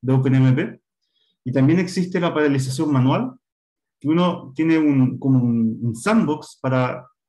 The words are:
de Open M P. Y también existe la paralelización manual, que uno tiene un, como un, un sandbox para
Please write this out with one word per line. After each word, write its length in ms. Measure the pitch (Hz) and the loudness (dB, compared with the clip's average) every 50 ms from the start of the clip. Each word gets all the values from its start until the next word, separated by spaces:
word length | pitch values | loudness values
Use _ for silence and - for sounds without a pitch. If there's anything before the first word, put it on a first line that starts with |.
de 100 | - 127 | -2 0
Open 220 | 131 131 131 135 131 | 0 2 2 2 4
M 180 | 131 131 131 | 4 4 4
P. 280 | 127 143 185 226 - - _ _ _ _ _ _ _ _ _ _ _ _ _ | 4 2 0 -4 -8 -16 _ _ _ _ _ _ _ _ _ _ _ _ _
Y 80 | 127 | -4
también 260 | 127 135 131 147 165 185 | 0 2 2 4 4 2
existe 400 | 180 175 - 190 175 175 - 180 | 0 -2 -2 -4 -4 -2 -4 -2
la 160 | 170 170 139 | -2 -2 0
paralelización 560 | 151 151 143 139 135 131 131 - - 160 151 | 0 0 2 0 0 -2 -4 -4 -4 -2 0
manual, 460 | 143 127 123 131 156 202 254 262 - _ _ _ _ _ _ _ _ _ _ _ _ _ | 0 2 2 2 2 0 -2 -6 -10 _ _ _ _ _ _ _ _ _ _ _ _ _
que 80 | - 143 | -4 0
uno 440 | 160 175 180 175 170 - 127 123 - | 0 2 0 0 -2 -6 -12 -12 -6
tiene 200 | - 160 165 160 | -4 0 2 2
un, 420 | 160 156 147 139 135 127 - - - | 2 2 2 2 2 2 0 -2 -4
como 200 | - 135 131 127 | 0 0 2 2
un, 400 | 120 120 117 117 113 113 113 - | 2 0 0 0 0 -2 -2 -4
un 140 | 117 117 110 | -6 -6 -6
sandbox 640 | - - 202 220 226 175 143 156 151 - - - _ | -4 -2 0 2 2 2 0 -2 -6 -8 -16 -16 _
para 460 | - 131 131 131 127 123 - - - _ _ _ _ | -4 -2 0 0 0 -2 -4 -10 -14 _ _ _ _